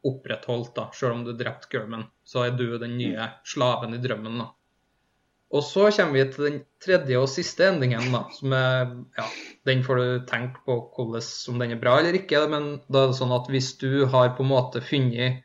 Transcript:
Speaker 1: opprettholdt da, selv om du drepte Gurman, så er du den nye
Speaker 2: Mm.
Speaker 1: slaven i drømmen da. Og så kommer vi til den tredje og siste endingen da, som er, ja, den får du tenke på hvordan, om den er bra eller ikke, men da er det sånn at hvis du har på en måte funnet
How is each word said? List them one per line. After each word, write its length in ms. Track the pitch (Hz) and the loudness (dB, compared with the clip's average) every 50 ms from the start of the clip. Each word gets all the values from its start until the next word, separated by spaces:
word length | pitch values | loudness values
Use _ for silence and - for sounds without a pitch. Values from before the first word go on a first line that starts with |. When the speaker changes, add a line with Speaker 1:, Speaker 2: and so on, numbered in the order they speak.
| _ | _
Speaker 1:
opprettholdt 680 | 139 131 135 _ - 117 104 - - 123 120 117 - _ | -4 -4 -4 _ -10 -10 -8 -6 -6 -4 -4 -4 -8 _
da, 140 | - 110 110 - | -10 -10 -10 -8
selv 200 | - - 127 117 | -4 -2 -2 -2
om 100 | 120 120 | -4 -6
du 80 | 120 120 | -10 -8
drepte 360 | 117 120 117 - - - _ | -6 -6 -8 -8 -10 -14 _
Gurman, 380 | - 127 107 107 113 113 113 - _ _ _ | -6 -6 -6 -6 -10 -12 -12 -14 _ _ _
så 220 | _ - 131 123 | _ -4 -2 -2
er 100 | 123 127 | 0 0
du 220 | 127 123 117 117 117 | -2 -2 -2 -4 -6
den 180 | 117 120 120 123 | -6 -6 -6 -4
nye 180 | 123 - - | -4 -4 -4
Speaker 2:
Mm. 140 | 110 113 113 - - _ | -6 -8 -10 -10 -16 _
Speaker 1:
slaven 500 | - - 151 127 123 120 117 123 113 113 | -10 -2 0 2 2 2 0 -4 -8 -8
i 40 | 123 | -6
drømmen 400 | 123 123 113 104 107 110 113 120 | -4 -4 -4 -6 -6 -10 -8 -8
da. 100 | 113 120 - _ _ _ _ _ _ _ _ _ _ _ _ _ _ _ _ _ _ _ | -8 -10 -12 _ _ _ _ _ _ _ _ _ _ _ _ _ _ _ _ _ _ _
Og 120 | - 143 143 | -2 -2 -2
så 280 | - - 190 202 208 | 0 2 4 4 4
kommer 220 | 208 208 190 160 143 | 6 4 2 2 4
vi 180 | 135 135 135 135 | 2 2 2 0
til 120 | - 147 | -4 -4
den 200 | 147 147 143 - _ _ _ | -2 -2 -4 -10 _ _ _
tredje 380 | - 185 185 175 - 135 127 127 | 0 2 2 2 4 2 2 2
og 80 | 135 131 | 2 0
siste 320 | - - 170 - - - 175 | -2 -4 -6 -6 0 2 4
endingen 480 | 190 190 160 131 123 123 117 123 127 127 | 4 4 2 2 0 0 0 0 0 -2
da, 160 | 117 101 - | -2 -2 -6
som 220 | - - - 135 131 | -14 -8 -4 -2 0
er, 420 | 131 131 131 127 127 127 123 123 123 123 _ _ | 2 2 2 2 0 0 -2 -6 -12 -16 _ _
ja, 80 | - 113 113 - - - - - _ _ | -8 -8 -8 -8 -12 -16 -18 -20 _ _
den 180 | 135 131 131 127 | 0 2 2 2
får 140 | 131 135 | 2 2
du 300 | 123 123 123 127 123 127 | 2 2 2 0 -2 -2
tenke 300 | - - 117 120 123 127 - _ | -4 -4 -4 -4 -6 -10 -10 _
på 260 | - 123 117 117 - - | -4 -4 -4 -4 -8 -8
hvordan, 540 | - 123 113 113 117 120 - - - - - | -8 -6 -6 -6 -6 -8 -8 -12 -12 -10 -6
om 100 | 123 120 | -4 -2
den 140 | 123 117 117 | -2 -2 -4
er 40 | |
bra 220 | 113 113 123 123 139 | 0 4 6 6 6
eller 140 | 160 175 175 | 6 4 0
ikke, 360 | 185 185 - 151 147 151 151 | 0 0 2 2 2 4 2
men 300 | 156 147 147 147 147 139 - _ | 0 -2 -4 -4 -8 -10 -8 _
da 140 | 135 139 135 | 4 4 4
er 20 | 131 | 4
det 80 | 123 | 4
sånn 160 | 127 135 123 127 | 0 0 0 0
at 160 | 123 123 - | 0 0 0
hvis 300 | 135 131 131 - - _ | -2 -2 -2 -2 -6 _
du 260 | - 131 131 139 139 | -2 0 4 4 4
har 220 | 127 127 127 123 123 123 | 4 6 6 6 6 4
på 40 | - | 0
en 80 | 135 131 | 0 2
måte 320 | 139 127 123 127 - 120 123 | 2 2 2 0 -4 -8 -4
funnet 600 | - - 139 131 123 117 117 123 127 127 127 _ | -2 0 2 2 2 2 0 0 -2 -2 -4 _